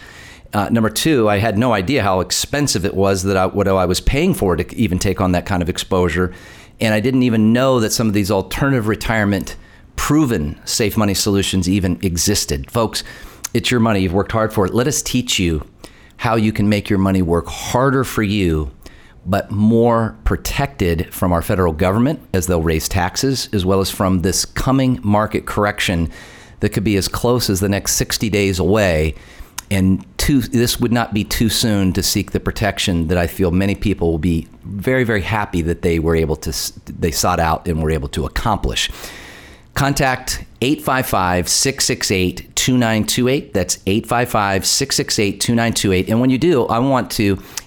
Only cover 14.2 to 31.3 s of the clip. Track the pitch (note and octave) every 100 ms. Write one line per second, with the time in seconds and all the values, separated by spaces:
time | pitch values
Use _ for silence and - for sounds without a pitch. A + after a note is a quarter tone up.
14.2 | F#2+ A2+ A2 - F2+ G#2+ B2+ C3+ - B2+
15.2 | - - F2 D#2 - - - - - -
16.2 | A#2 A2+ G#2+ G#2+ G#2 G#2 - G2+ F#2+ F#2+
17.2 | E2+ E2+ - - - B2 C3+ C3+ A#2+ -
18.2 | G#2+ G#2 F2+ D#2 C#2+ - - - - -
19.2 | - G2 - G2+ G#2+ A2+ A#2+ A2+ A2 A2
20.2 | - F#2 - - C#3 - F2+ E2 - -
21.2 | F#2 E2+ - G2 F2+ D2+ F#2 G#2 B2+ D#3+
22.2 | - F#2 E2+ E2+ D#2+ D#2 - F#2+ F2+ -
23.2 | C3+ B2+ - G#2 F2+ G2 F#2+ - F#2+ F#2
24.2 | F#2 - - - - C3+ C3 B2 G#2 G#2
25.2 | G#2+ - - - G#2 - - E2+ E2 -
26.2 | - - - - G#2 - G#2 G2 - -
27.2 | A#2+ B2 - F#2+ G2 G2 - - C3+ -
28.2 | A2+ G2+ G2 F2+ F2 G#2+ F#2+ D#2 D#2 -
29.2 | - - - - - G2 F#2+ F#2 - -
30.2 | - C#3 A2+ A#2+ A#2 - A#2+ A#2+ A#2 G#2
31.2 | G2